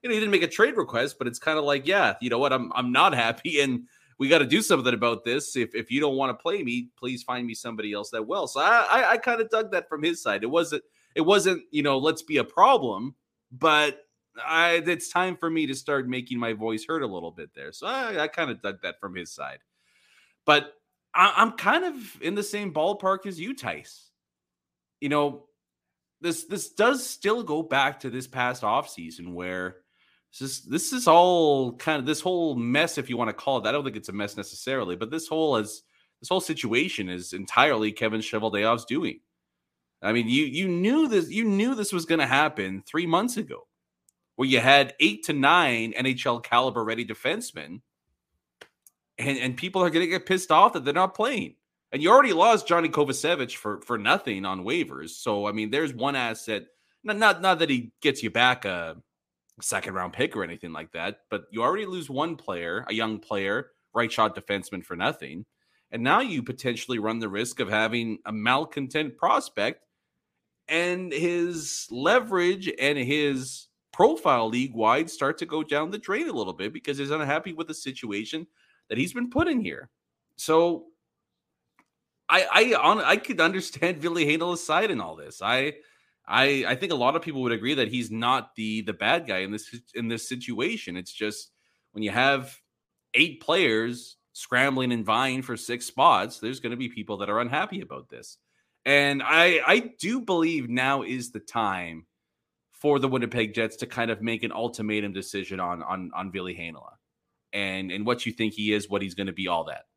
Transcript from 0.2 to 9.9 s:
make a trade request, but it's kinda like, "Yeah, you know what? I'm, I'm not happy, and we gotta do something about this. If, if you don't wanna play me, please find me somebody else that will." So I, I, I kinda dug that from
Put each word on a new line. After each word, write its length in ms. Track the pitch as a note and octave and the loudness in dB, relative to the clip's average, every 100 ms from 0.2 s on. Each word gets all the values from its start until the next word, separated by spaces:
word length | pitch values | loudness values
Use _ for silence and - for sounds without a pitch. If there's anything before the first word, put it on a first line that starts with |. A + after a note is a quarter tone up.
| G#3+ | 4
make 100 | G3 | 2
a 60 | E3 | 2
trade 300 | - A#3 B3+ | 4 4 4
request, 400 | D3 A#2 C#3 - | 0 0 -2 -2
but 80 | B2 | -6
it's 120 | A#2 | -4
kinda 220 | - D#3 | -2 0
like, 240 | C#3+ C#3+ C3+ | 2 0 2
"Yeah, 300 | G3 C3+ F#2+ | 4 4 2
you 120 | B2 | -2
know 80 | A#2 | 2
what? 120 | C#3 | 2
I'm, 200 | C3 A2+ | 2 0
I'm 180 | G2+ B2 | -2 0
not 220 | B2+ F#3 | 4 4
happy, 460 | C3 A2+ A#2 D3+ D3 | 4 0 0 -2 2
and 240 | C#3 B2 B2 _ _ _ | 2 0 -6 _ _ _
we 100 | C#3 | 4
gotta 180 | D#3+ C3+ | 6 6
do 160 | E3 | 2
something 320 | G#3+ E3 B2 | 4 2 4
about 300 | A#2 A#2+ A2+ | 2 2 0
this. 320 | A#2 C3 - B2+ | -2 -2 -2 -4
If, 200 | A2+ G#2+ | -2 -4
if 160 | A2+ | -2
you 100 | C3 | 0
don't 140 | D3 C3+ | 0 0
wanna 180 | C3+ | -2
play 300 | A2+ E3+ G3+ | -2 -4 -4
me, 260 | C3+ B2 B2 _ | -2 -4 -6 _
please 240 | B2+ B2 | -8 -8
find 240 | - B2 A#2+ | -6 -6 -6
me 80 | |
somebody 400 | A2+ A#2+ A2 G#2+ | -8 -10 -8 -6
else 160 | G#2 G#2 | -6 -6
that 160 | A2+ A2 | -8 -4
will." 220 | F#3+ C#3+ | -4 -4
So 140 | C3+ | 0
I, 260 | E3+ A#3 G#3 | 4 4 4
I, 220 | A3+ G#3+ | 4 4
I 60 | A#3 | 2
kinda 260 | B3 A#3 | 0 -2
dug 280 | A3 A3 A3 | 0 0 0
that 140 | F#3 | -4
from 140 | - | -4